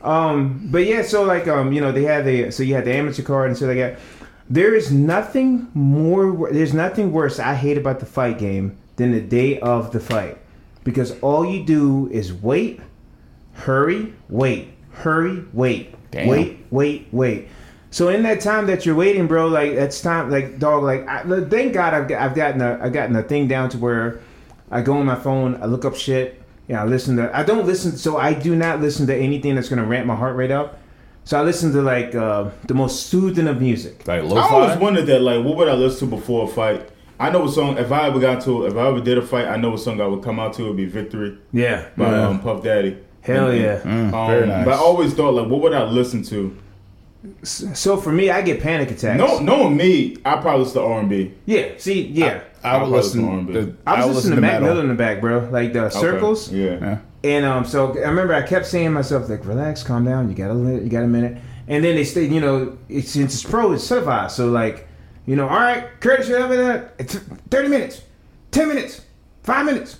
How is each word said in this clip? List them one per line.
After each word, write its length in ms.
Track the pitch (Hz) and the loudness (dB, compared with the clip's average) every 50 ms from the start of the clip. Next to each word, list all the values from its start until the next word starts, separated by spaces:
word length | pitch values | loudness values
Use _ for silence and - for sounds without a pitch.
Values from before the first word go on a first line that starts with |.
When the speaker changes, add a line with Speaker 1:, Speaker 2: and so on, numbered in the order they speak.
| - | -2
Speaker 1:
Um, 640 | - 156 160 165 160 151 143 139 135 131 131 208 175 131 | 0 0 2 2 2 0 0 0 0 -2 -6 -6 -2 2
but 120 | 170 180 | 2 2
yeah, 160 | 208 220 226 208 | 2 2 0 0
so, 200 | - 214 208 202 | 0 2 2 2
like, 240 | 190 180 175 170 | 4 2 0 0
um, 260 | 170 151 143 135 135 135 | 0 0 0 0 0 0
you 80 | 147 | 0
know, 120 | 147 135 131 | 0 0 0
they 100 | 135 143 | 0 2
had 220 | 151 151 147 139 | 2 2 2 2
the, 240 | 135 127 123 117 95 | 2 2 0 0 -2
so 120 | - - 135 | -2 -2 0
you 100 | 131 139 | 0 0
had 100 | 131 113 | 0 0
the 80 | 117 127 | 0 0
amateur 300 | 139 147 151 147 143 131 | 0 0 -2 -4 -6 -4
card 240 | - 139 135 131 135 | -2 0 0 0 0
and 80 | 123 | 0
stuff 120 | 120 143 131 | -2 -2 -2
like 100 | 127 127 | 0 0
that. 200 | 127 120 - - - - - - - - - - - - | -2 -2 -4 -8 -16 -20 -20 -20 -20 -20 -20 -20 -10 -2
There 240 | 123 151 185 214 226 | 0 4 4 4 4
is 160 | 220 170 131 139 | 4 2 2 2
nothing 760 | 139 143 156 170 196 214 - - 269 262 262 254 240 240 - - | 2 4 4 2 0 -2 -2 -2 0 2 2 2 0 -2 -4 -4
more 600 | 156 143 139 139 151 156 160 175 196 190 190 185 | 0 2 2 4 4 2 2 4 4 2 2 2
wor-, 200 | 165 165 - 143 | 0 -2 -2 0
there's 220 | 147 160 147 135 | 0 0 2 2
nothing 380 | 156 165 185 190 - 208 185 156 | 0 0 -2 -2 -2 -2 0 0
worse 260 | 160 156 139 131 - | 0 0 0 -2 -2
I 160 | 117 123 143 | -4 -2 -2
hate 240 | 135 131 143 143 143 | 0 0 0 0 0
about 220 | 135 135 131 - | 0 -2 -4 -4
the 60 | - | -8
fight 320 | - - - 131 120 113 - | -10 -4 -2 -2 -2 -2 -4
game 380 | 107 101 98 98 95 98 - - - - _ | -4 -4 -2 -2 -4 -4 -6 -10 -20 -20 _
than 160 | - 123 123 120 | -2 0 0 0
the 80 | 113 | 0
day 400 | 98 95 107 120 127 135 139 131 | -2 0 0 2 2 2 0 -2
of 320 | - 120 123 117 110 113 - | 0 0 0 0 -2 -2 -6
the 80 | 113 | -6
fight. 380 | 110 - 117 110 98 87 - - - - - - - - - - - | -4 -2 -4 -4 -4 -4 -10 -14 -20 -20 -20 -20 -20 -20 -20 -8 -6
Because 360 | 131 117 135 127 123 - - | -4 -2 -2 -2 -4 -4 -4
all 260 | - 135 143 151 170 | -2 0 2 2 2
you 180 | 180 190 190 151 | 0 -4 -6 0
do 460 | 147 160 151 143 143 135 135 135 - 98 | 2 2 4 4 2 2 0 -2 -2 -4
is 200 | 113 104 90 90 | -6 -6 -6 -8
wait, 460 | 90 101 117 135 170 226 214 - - - - - - - - - - - - - - - - - | -6 -2 0 0 0 0 -2 -6 -10 -18 -20 -20 -20 -20 -20 -20 -20 -20 -20 -20 -20 -20 -20 -20
hurry, 580 | - - - 131 135 143 156 180 214 214 220 - - - - | -10 -4 -2 0 2 2 2 0 -2 -4 -8 -12 -16 -18 -8
wait, 400 | - 110 131 131 113 - - - - - - - - | -2 0 0 0 0 -2 -6 -14 -20 -20 -20 -20 -20
hurry, 500 | - - 165 156 160 165 180 190 185 - - - | -6 -2 0 0 0 0 -2 -4 -6 -10 -10 -4
wait, 400 | 110 127 131 - - - - - - - - | 0 0 0 0 -2 -6 -14 -20 -20 -20 -14
Speaker 2:
Damn. 180 | - 65 76 110 | -10 -2 0 2
Speaker 1:
wait, 380 | 135 147 - - - - - - | 2 2 2 -2 -4 -14 -14 -4
wait, 360 | 123 131 143 147 147 143 - - - | 0 0 0 0 0 -4 -10 -6 -2
wait. 360 | 120 131 123 107 98 - - - - - - - - - - | 0 0 0 0 -4 -8 -14 -20 -20 -20 -20 -20 -20 -20 -14
So 180 | - - 170 175 | -2 0 0 2
in 120 | 185 208 226 | 2 2 2
that 180 | 226 214 202 - | 2 0 0 0
time 240 | 208 214 214 208 | 0 0 0 0
that 180 | 196 190 180 - | 0 -2 0 0
you're 100 | 170 160 | 0 2
waiting, 300 | 151 180 196 202 196 175 | 4 4 4 4 2 2
bro, 200 | 156 160 165 160 | 2 2 2 2
like, 280 | 165 160 156 147 147 139 | 2 2 2 0 0 0
that's 260 | 127 139 139 - - - | 0 -2 -2 -4 -4 -4
time, 260 | 170 170 165 151 123 | -2 -2 -2 -2 -2
like, 280 | 143 139 135 131 - 135 | -2 -2 -2 -4 -6 -2
dog, 240 | 143 151 151 147 139 | 0 2 2 2 2
like, 260 | 139 131 135 - - | 0 -2 -2 -4 -6
I, 140 | 139 131 - 175 185 185 170 139 | -8 -8 -2 -2 -2 -2 0 0
thank 240 | 208 233 262 269 202 | 0 0 0 0 0
God 220 | 190 175 165 156 | 0 0 2 0
I've, 180 | 151 135 131 151 | 0 -2 -2 -2
I've 220 | 110 127 135 127 | -2 -2 -2 0
gotten 260 | 151 156 147 135 131 | 0 0 0 0 0
a, 180 | 123 120 120 - - | 0 -2 -2 -2 -4
I've 100 | 127 123 | -4 -2
gotten 240 | 147 131 110 123 | -2 -2 0 0
a 60 | 113 110 | -2 0
thing 260 | - 147 147 143 127 | 0 -2 0 0 0
down 220 | 131 131 131 127 | 0 0 -2 -4
to 80 | 127 120 | -4 -4
where 420 | 117 120 120 117 113 117 117 117 - - - - - - - - - - | -2 -2 0 0 -2 -4 -6 -8 -16 -20 -20 -20 -20 -20 -20 -20 -18 -6
I 120 | - 120 120 | -4 -2 0
go 160 | 135 139 147 | 0 0 2
on 80 | 143 | 2
my 80 | 135 127 | 0 0
phone, 420 | 123 - 139 135 135 131 127 127 123 - | -2 -2 -2 -2 0 0 -2 -2 -4 -2
I 40 | |
look 200 | 113 120 123 120 | -4 -4 -2 -2
up 100 | 139 127 | -4 -4
shit, 460 | - - - 131 131 127 127 - - - - - - - - | -4 -4 -2 0 -2 -2 -4 -6 -14 -20 -20 -20 -20 -12 -8
you 60 | 123 | -6
know, 80 | 110 107 | -4 0
I 20 | |
listen 320 | 110 123 127 127 135 127 | 0 0 0 0 0 0
to, 180 | 120 120 120 104 | 0 0 0 -2
I 100 | 131 156 | -2 0
don't 200 | 190 220 220 202 | 2 2 2 2
listen, 300 | 175 190 185 - 180 147 | 0 0 0 -2 -4 -6
so 220 | - - 160 156 151 | -2 -4 -2 -2 0
I 160 | 127 147 156 | 0 0 0
do 200 | 139 135 165 170 | 0 0 0 2
not 280 | 165 165 165 160 151 151 | 2 2 0 0 0 -2
listen 240 | 147 147 147 147 | -2 0 0 0
to 100 | 127 135 | 0 0
anything 380 | 120 123 131 143 147 135 143 135 | 0 0 0 -2 -2 -2 -2 -2
that's 160 | 131 120 - | -2 -2 -2
gonna 160 | 135 123 113 | -2 -2 0
ramp 200 | 107 120 127 117 | 0 -2 -2 -2
my 100 | 123 113 | -2 -2
heart 200 | 110 120 131 123 | -2 -2 -2 -2
rate 140 | 127 127 127 | -2 -2 0
up. 300 | 139 139 147 147 - - - - - - - - - - - | 0 -2 -2 -4 -8 -16 -20 -20 -20 -20 -20 -20 -20 -20 -8
So 160 | - - 143 | -2 0 0
I 40 | 147 | 2
listen 280 | 165 175 175 170 160 139 | 2 0 2 0 2 2
to, 80 | 143 | 2
like, 340 | 139 135 127 123 120 120 - | 2 2 2 0 0 -2 -2
uh, 360 | 117 110 110 104 104 101 104 - - - | -2 -2 0 0 0 -2 -4 -8 -12 -6
the 80 | - - | -2 0
most 320 | 131 135 127 - - - | 0 0 0 -2 -6 -6
soothing 420 | - - 180 185 190 175 170 160 156 | 0 0 2 2 2 2 2 0 0
of 100 | 139 120 | 0 0
music. 480 | 127 127 117 98 - - - - - | 2 0 0 0 -4 -10 -14 -12 -6
Speaker 2:
Like 140 | - 87 87 | -4 -2 -2
Speaker 3:
I 40 | 78 | 0
Speaker 2:
lo-fi? 300 | 78 - 233 339 392 440 | 2 2 4 4 6 6
Speaker 3:
always 220 | 403 - 196 175 | 6 6 6 4
wondered 300 | 170 190 208 202 170 151 | 2 2 2 2 2 4
that, 160 | 143 135 127 127 | 4 4 4 4
like, 200 | 123 120 117 117 | 4 2 2 0
what 140 | 139 - | 0 2
would 120 | 160 131 156 | 2 4 4
I 40 | 135 | 4
listen 360 | 123 127 131 127 - 139 127 | 4 2 0 0 -2 -4 -4
to 60 | 113 | -4
before 280 | 104 - - 123 113 110 | -6 -4 -2 -2 -2 -2
a 40 | 101 | -2
fight? 420 | - - 110 110 104 - - - - - - - - - | -2 -2 -2 0 -2 -2 -6 -14 -20 -20 -20 -20 -10 -4
I 100 | 123 147 | -2 2
know 160 | 165 180 160 | 2 2 2
a 20 | 139 | 2
song, 280 | 143 156 147 139 131 117 | 0 0 0 0 0 -2
if 140 | 123 113 135 | -2 0 0
I 160 | 147 151 143 | 0 0 2
ever 100 | 135 131 | 2 2
got 240 | 123 131 127 120 - | 2 2 2 0 0
to, 240 | 131 123 117 101 | 0 0 0 0
if 100 | - 101 | -2 -2
I 120 | 110 120 135 | 0 0 0
ever 120 | 131 120 | 0 0
did 180 | 113 123 123 123 | 0 2 2 0
a 40 | 117 | 0
fight, 240 | - - 123 120 | 0 -2 -2 -2
I 100 | 80 101 | -2 -2
know 160 | 110 113 117 113 | -2 0 -2 -2
a 40 | 104 | -2
song 220 | - - 110 104 | -4 -4 -2 -2
I 60 | 104 | -2
would 160 | 98 98 95 - | -2 -2 -4 -4
come 160 | 120 110 113 | -6 -4 -4
out 120 | 110 107 104 | -4 -6 -6
to, 100 | - 117 | -6 -6
it 40 | 110 | -6
would 80 | 101 | -4
be 80 | 95 98 | -4 -4
Victory 540 | 92 90 107 101 104 - 107 104 101 98 - - - - | -4 -4 -8 -8 -6 -8 -8 -8 -8 -8 -12 -18 -4 -2
Speaker 1:
Yeah. 320 | 117 120 120 110 95 82 - - | 0 0 0 0 -2 -6 -10 -4
Speaker 3:
by, 140 | - - 113 | 0 0 2
Speaker 2:
Yeah. 160 | 110 107 110 | 2 2 2
Speaker 3:
um, 140 | 104 98 95 | 0 0 -2
Puff 240 | - 120 110 98 - | -2 -4 -4 -4 0
Daddy. 340 | 113 110 104 98 98 95 - - - - - | 0 2 2 2 0 -2 -6 -14 -20 -20 -16
Speaker 1:
Hell 300 | - - 127 135 135 127 | -4 -2 0 2 2 2
Speaker 3:
And, 100 | 123 120 113 | 2 2 2
Speaker 1:
yeah. 160 | 107 104 95 - | 2 0 -2 -2
Speaker 2:
Mm, 300 | - 104 113 113 107 98 | -2 -2 0 0 0 0
Speaker 3:
um, 140 | 113 113 110 | 0 0 2
Speaker 2:
very 180 | 113 120 117 101 | 4 4 4 2
nice. 160 | 101 92 95 | 2 2 2
Speaker 3:
but 100 | 123 135 | 2 2
I 40 | 143 | 4
always 360 | 156 170 175 175 165 135 - | 4 4 4 4 2 0 2
thought, 180 | - 147 143 127 | 2 2 2 2
like, 140 | 120 113 110 | 2 2 0
what 120 | 127 147 151 | 0 2 4
would 100 | 165 151 | 2 2
I 120 | 139 117 | 2 0
listen 400 | 110 113 123 123 123 123 113 98 | 0 2 0 0 0 -2 -6 -6
to? 320 | - 110 104 98 98 95 - - - - - - - - - - - - - - 202 - - - | -6 -6 -4 -4 -6 -6 -10 -20 -20 -20 -20 -20 -20 -20 -20 -20 -20 -20 -20 -20 -20 -20 -16 -12
Speaker 1:
S-, 220 | - - - - 196 151 | -12 -10 -8 -8 -8 -8
so 220 | - - 190 196 | -4 0 0 0
for 160 | 190 190 165 151 | 0 0 0 2
me, 180 | 170 196 190 | 2 4 4
I 120 | 175 190 196 | 2 2 0
get 180 | 180 147 - | 0 -2 -2
panic 300 | - 151 165 160 139 - | -2 -2 0 -2 -2 -4
attacks. 280 | 107 - - 113 113 135 | -4 -4 -2 0 2 4
Speaker 3:
No, 200 | 220 285 - - | 4 4 4 2
knowing 380 | - 151 240 302 262 165 143 | 2 2 4 4 4 4 4
me, 400 | 151 175 185 185 147 123 - - - - | 4 4 6 4 4 2 0 -4 -6 -2
I 120 | 139 147 139 | 0 0 0
probably 240 | - 170 147 135 131 | 2 2 2 2 2
listen 180 | 123 - 127 113 | 2 0 -2 0
to 60 | 110 | 0
R 120 | 113 110 | 0 0
and 80 | 107 101 | 0 0
B. 240 | 101 98 95 92 - - - | 0 0 -2 -4 -6 -12 -4
Speaker 1:
Yeah, 220 | - 220 202 - - - - | 0 0 0 0 -2 -8 -8
see, 240 | - 185 196 190 151 | -4 -2 -2 -2 -2
yeah. 240 | 123 139 156 165 | -2 0 0 2
Speaker 2:
I, 0 | |
I 60 | 143 - | 2 0
would 100 | 92 - - - - - 123 127 | -2 -10 -16 -20 -8 -2 0 0
Speaker 3:
I'll 40 | 135 | 2
probably 160 | 139 131 127 123 | 2 2 2 2
Speaker 2:
listen 240 | 104 101 107 120 113 | 2 2 0 0 0
Speaker 3:
listen 320 | 107 95 95 92 90 90 | 0 0 -2 -4 -2 -2
to 60 | 113 | -2
R&B. 120 | 104 95 87 | -2 -2 -6
Speaker 2:
to, 40 | - - | -8 -2
Speaker 1:
I 60 | - 170 | 0 2
was 0 | 117 123 | 2 4
Speaker 2:
I 20 | |
would 0 | |
Speaker 1:
listening 80 | 131 135 | 2 2
Speaker 2:
listen 140 | 131 117 190 | 2 2 2
Speaker 1:
to 60 | 160 | 4
Speaker 2:
to 40 | 139 - | 4 4
Speaker 1:
Mac 100 | - - - | 4 4 2
Speaker 2:
metal. 80 | 139 - | 2 2
Speaker 1:
Miller 120 | - 170 156 | 2 2 2
in 60 | 135 | 0
the 60 | 123 | 0
back, 260 | 113 120 113 107 98 | 0 0 0 0 -2
bro. 280 | 107 117 117 120 117 117 127 | 0 0 0 0 -2 0 -2
Like 200 | 123 120 117 120 | -2 -2 0 0
the 120 | 120 113 | -2 -2
Speaker 3:
Okay. 140 | 107 - 101 | 0 0 0
Speaker 1:
Circles. 520 | 104 165 - 95 101 104 110 - - - 95 | 0 0 2 2 0 0 0 -2 -4 -6 -4
Speaker 3:
Yeah. 260 | 98 98 95 90 87 | -2 -2 -2 -2 -4
Speaker 2:
Yeah. 180 | - 101 101 107 - - - - - | -4 -4 -6 -6 -8 -12 -20 -6 -2
Speaker 1:
And, 220 | 143 147 147 143 | 0 0 2 2
um, 180 | 139 131 127 120 | 2 0 0 -2
so 280 | 120 - 139 135 131 131 | -2 0 0 0 0 0
I 120 | 135 135 151 | -2 -2 0
remember 260 | 147 180 185 180 165 | 0 0 2 2 2
I 80 | 147 135 | 0 0
kept 240 | - 180 185 180 | 0 -2 -2 -2
saying 200 | - - 175 170 | -2 -2 0 0
to 40 | 160 | 0
myself, 400 | 156 147 139 135 147 135 120 104 | 0 0 -2 0 -2 -2 -2 -2
like, 160 | 107 113 - | -8 -8 -6
"Relax, 360 | 98 104 123 143 151 151 147 - | -6 -4 -4 -2 -4 -6 -6 -6
calm 220 | - 123 120 120 | -4 0 0 0
down. 240 | 127 127 131 127 110 | 0 0 0 -2 -2
You 60 | 92 | -4
got 160 | 90 95 98 | -4 -4 -4
a 40 | 110 | -2
li-, 280 | 120 120 127 127 120 98 | 0 0 0 -2 -2 -2
you 80 | 117 | -2
got 140 | 113 117 120 | -2 0 2
a 20 | |
minute." 320 | 120 120 120 120 120 120 - - - - - - - | 2 2 2 0 -2 -4 -10 -16 -16 -18 -18 -8 -4
And 140 | 147 151 160 | -2 0 2
then 120 | 170 165 | 2 2
they 100 | 160 147 | 2 0
stayed, 260 | 135 - 180 165 143 151 | 0 0 0 0 2 0
you 80 | 160 | 0
know, 360 | 151 139 135 135 131 127 - - - - | 2 2 0 0 -2 -4 -8 -14 -16 -8
it's, 220 | - 143 135 - - | -6 -6 -6 -4 -2
since 200 | 147 139 131 135 | 0 0 0 -2
it's 100 | 117 - | -6 -6
pro, 300 | - - 233 233 208 170 | -2 -2 2 2 2 2
it's 160 | - - - | 0 -2 -2
televised. 480 | 247 254 247 147 127 107 95 92 - | -2 0 0 0 0 -2 -2 -4 -4
So, 120 | - 123 120 | -2 0 0
like, 380 | 120 117 113 110 - - - - - - - - - - - | 2 2 0 -2 -4 -6 -16 -20 -20 -20 -20 -20 -20 -16 -6
you 100 | - 135 | -2 0
know, 140 | 143 139 135 | 0 0 2
"All 80 | 147 | 2
right, 300 | 214 240 247 247 240 240 - - - | 2 2 2 2 -2 -6 -12 -16 -2
Curtis, 280 | - 240 269 262 - 226 | 2 2 2 4 2 0
you 60 | 247 | 0
have 180 | 247 254 254 254 | 0 2 2 2
it, 80 | 247 | 2
uh, 220 | 247 247 240 - - - - - | 2 2 0 -2 -4 -10 -12 -12
it's 160 | - - - 202 - - - - - - | -10 -8 -8 -10 -10 -12 -18 -18 -6 -2
thirty 180 | - 269 277 285 | 0 0 2 4
minutes, 340 | 285 269 208 - - - - - - - - - - - - - | 2 2 0 -2 -10 -16 -20 -20 -20 -20 -20 -20 -20 -20 -20 -2
ten 180 | - 277 311 302 | 0 2 2 2
minutes, 320 | 294 269 - - - - - - - - _ - - - - | 0 -4 -4 -6 -12 -18 -20 -20 -20 -20 _ -20 -20 -14 -4
five 220 | - 240 277 285 | -2 0 0 2
minutes 320 | 302 277 233 - - - - | 0 0 -2 -4 -8 -18 -20